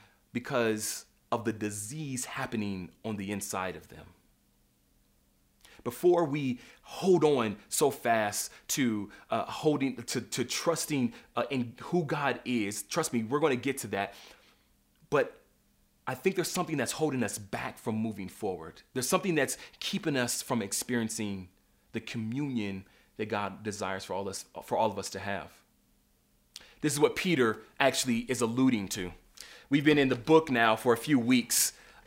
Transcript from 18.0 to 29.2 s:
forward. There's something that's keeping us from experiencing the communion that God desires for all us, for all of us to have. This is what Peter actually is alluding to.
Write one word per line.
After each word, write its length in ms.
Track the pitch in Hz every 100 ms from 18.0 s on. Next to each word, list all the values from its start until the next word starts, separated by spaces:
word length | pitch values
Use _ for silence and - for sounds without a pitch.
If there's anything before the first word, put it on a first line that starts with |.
| 113 101 92
forward. 540 | - 104 87 82 - -
There's 160 | 127 123
something 260 | 185 196
that's 220 | 156 131 - - -
keeping 360 | - 190 165 139
us 260 | 120 -
from 200 | - 120
experiencing 840 | 101 - - 120 110 - 107 98 90 _ _ _ _
the 80 | 113
communion 840 | 113 117 110 127 147 123 101 95 - _ _ -
that 120 | 107
God 340 | 107 101 98
desires 420 | 107 95 95 95
for 100 | -
all 140 | 95 101
us, 160 | 98 - -
for 120 | - 120
all 140 | 110
of 80 | 101
us 120 | 92
to 80 | 95
have. 320 | 101 98 76 - _ _ _ _ _ _ _ _ _ - - -
This 120 | 151
is 80 | 139
what 140 | 226
Peter 480 | 226 185 156 117 107 - -
actually 420 | 135 - 131 117
is 200 | 120 123
alluding 480 | 117 117 131 113 95
to. 240 | 98 90 -